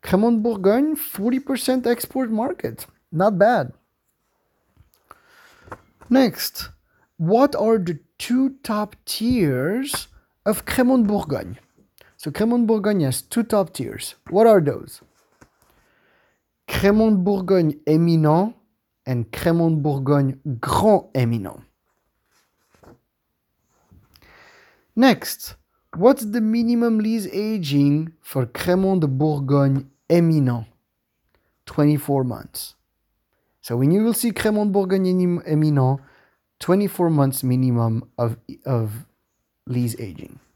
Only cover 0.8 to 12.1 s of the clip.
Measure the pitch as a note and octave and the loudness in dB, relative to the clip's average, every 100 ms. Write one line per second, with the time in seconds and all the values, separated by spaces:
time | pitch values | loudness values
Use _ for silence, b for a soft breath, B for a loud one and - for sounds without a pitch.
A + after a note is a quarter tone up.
0.8 | D4+ D4+ - - G#3 B3+ - C4+ - B3+ | 0 -2 -8 -6 -4 -4 -4 -6 -2 -2
1.8 | A#3+ A#3+ - C4 B3+ A3 B3 F4+ - A2+ | 0 -4 -4 -6 -4 -4 -4 -6 -10 -10
2.8 | - _ _ D#3 G3 G3 G3+ A#3+ B2+ - | -18 _ _ 0 0 4 4 4 -2 -10
3.8 | _ _ _ _ _ _ _ _ _ _ | _ _ _ _ _ _ _ _ _ _
4.8 | _ _ B B B B B B B B | _ _ B B B B B B B B
5.8 | B _ - B3 B3+ - - - - - | B _ -2 2 2 -2 -10 -10 -16 -18
6.8 | _ _ _ _ D#3+ A3 C#4+ - G#3+ A3+ | _ _ _ _ 0 2 2 2 0 0
7.8 | F3 D#3+ _ _ - B3 C4 C4+ - G#3 | 0 -8 _ _ -4 0 0 -4 -8 -6
8.8 | G#3 - - - A3 B3 E3 B2+ C#3 A3 | -6 -10 -12 -6 -2 0 2 0 -2 -2
9.8 | C#4 - - _ _ _ - G#3+ - - | -4 -8 -10 _ _ _ -4 -4 -4 0
10.8 | B3+ C4 G#3 G#3 - - - G2 _ _ | 2 4 2 0 -2 -6 -6 -14 _ _
11.8 | _ _ b | _ _ b